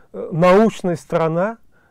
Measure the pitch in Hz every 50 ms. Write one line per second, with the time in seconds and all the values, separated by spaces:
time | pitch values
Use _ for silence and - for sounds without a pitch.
0 | - _ - 110 - - 180 156 180 180 185 202 226 214 - - - 180 170 -
1 | - - 170 165 165 160 160 170 190 220 226 - _ _ _ _ _ _